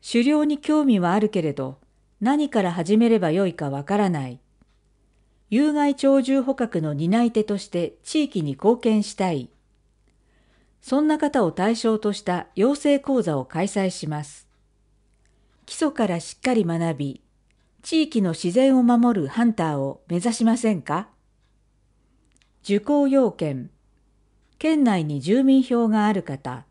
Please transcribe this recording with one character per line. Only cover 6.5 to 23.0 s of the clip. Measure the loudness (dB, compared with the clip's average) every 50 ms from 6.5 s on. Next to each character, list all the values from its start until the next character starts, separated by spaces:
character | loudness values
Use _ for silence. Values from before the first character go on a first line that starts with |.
| -2
獲 | -2 -4 -4 -2 -4
の | -4 -4 -4
担 | -2 -2 0 2 2 2
い | 2
手 | 0 -2 -2
と | -2 -4 -6
し | -6 -6
て | -6 -4 -4 -4 -8 _ _
地 | -4 -2 -2 -2
域 | -2 -2 -4
に | -4 -4
貢 | -6 0 2 2 2 2
献 | 0 0 0 0 -2
し | -4 -4
た | -4 -4 -2
い。 | -2 -4 -6 -10 _ _ _ _ _ _ _ _ _ _ _ _ _ _ _ _ _ _ _ _ _ _ _ _ _ _
そ | _ -2 0 0
ん | 2 2
な | 2 2
方 | 0 0 2 2 0
を | 0
対 | 0 0 0 0 0
象 | 0 0 0 0 0
と | -2 -4
し | -4 -4
た | -4 -4 -4 -4 -6 _ _
養 | 0 2 2 2
成 | 0 2 2 2 2
講 | 0 -2 -2 0
座 | 0 0 -2 -4
を | -4
開 | -6 -4 -4 -4 -2
催 | -2 -2 -2 -2
し | -4 -6 -8 -8
ま | -8 -8 -8
す。 | -12 -16 -20 _ _ _ _ _ _ _ _ _ _ _ _ _ _ _ _ _ _ _ _ _ _ _ _ _
基 | -18
礎 | -6 -2 -2 -2
か | 0 0 -2 -2
ら | -2 -4
し | -6 -12 -18 _
っ |
か | -4 -2 0
り | 0 0
学 | 0 -2 -2 -2 -4 -4 -4
び、 | -6 -8 -8 -12 _ _ _ _ _ _ _ _ _ _ _ _ _
地 | -2 0 0 0
域 | 0 0 0
の | 0 0
自 | -2 -2 -4 0
然 | 2 4 4 6 4 4
を | 4
守 | 4 4 4 4 4 2 0
る | -2 -4
ハ | -2 0 0
ン | 0 0
タ | 0 -2 -2 -2
ー | -2
を | -4 -6 -6 -10 _ _
目 | -4
指 | -2 -2 -2 -2
し | 0 2
ま | 2 2 2
せ | 0 0 -2
ん | -2
か？ | -4 -4 -6 -6 -6 _ _ _ _ _ _ _ _ _ _ _ _ _ _ _ _ _ _ _ _ _ _ _ _ _ _ _ _ _ _ _ _
受 | -2 -2 -2
講 | 0 2 2 2